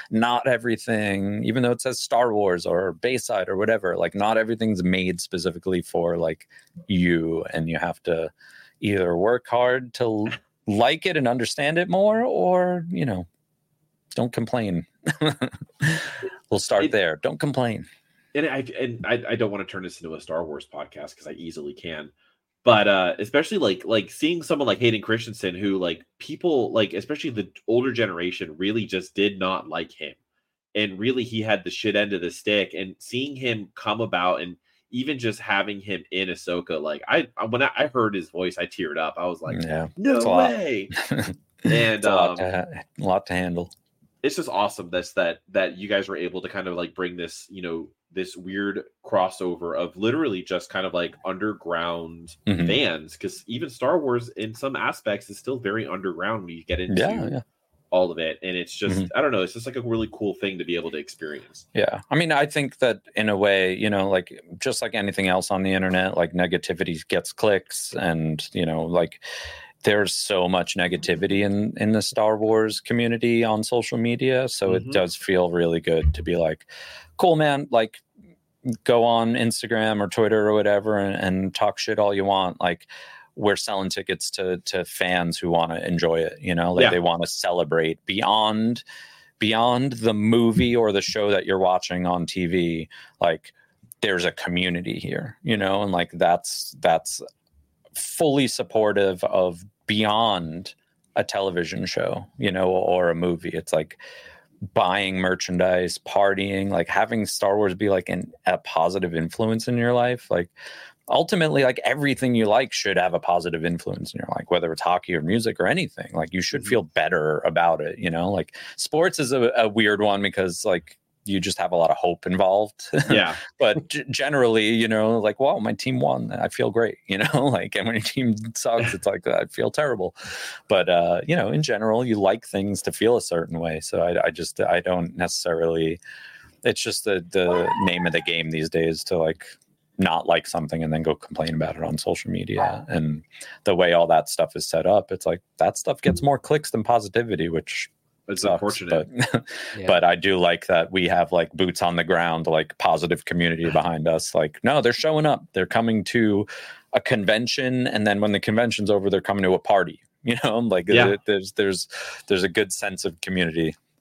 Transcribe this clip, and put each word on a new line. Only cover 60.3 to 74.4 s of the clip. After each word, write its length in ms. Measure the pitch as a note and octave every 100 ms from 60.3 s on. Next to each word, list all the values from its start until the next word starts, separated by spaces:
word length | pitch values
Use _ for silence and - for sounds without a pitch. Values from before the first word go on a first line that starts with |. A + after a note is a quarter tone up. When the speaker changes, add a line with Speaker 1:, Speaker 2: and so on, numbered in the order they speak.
| -
Speaker 2:
thing 220 | G2 F#2
to 80 | E2
be 100 | E2+
able 160 | E2
to 60 | D#2
experience. 720 | D2 - D#2 C#2+ - - -
Speaker 1:
Yeah. 280 | - - - -
I 60 | D#3
mean, 160 | E3
I 140 | C#3+ D3
think 340 | D3+ C3+ -
that 220 | B2 G2+ _ -
in 140 | G#2+
a 80 | G2
way, 360 | G2+ G2 F#2 F#2+
you 140 | G#2+
know, 200 | G2 G2
like, 320 | F#2 F2+ - - F2
just 220 | C3 A#2+
like 140 | A2+ A2+
anything 320 | G2+ F#2+ F#2+
else 240 | F#2 -
on 120 | F#2+
the 100 | F#2+
internet, 440 | F#2+ F#2 F#2 F#2+ -
like, 160 | E2
negativity 720 | F2+ F2 F2 - E2 F2+ D#2+ -
gets 260 | F2+ -
clicks, 600 | - A2 F#2+ - - - -
and, 520 | F2+ E2 D#2+ D#2 -
you 120 | - D#2+
know, 180 | D#2+
like, 360 | D#2+ F2 D#2+ - - - - - - _
there's 300 | A2 G#2 F#2+
so 360 | - - F#2+ F2+
much 260 | F#2 E2+ F#2+
negativity 720 | F2 F2 - E2 F#2+ G2 G2+
in, 280 | G2+ G#2+ -
in 140 | G#2+
the 100 | A2
Star 340 | - A2+ A2 G#2+
Wars 440 | A2 A2 A2 G#2+
community 640 | - A#2+ A#2 A2+ A#2+ A#2
on 200 | A2+ G#2+
social 340 | A2 A#2+ - A#2
media. 520 | A#2 A#2+ C3 B2+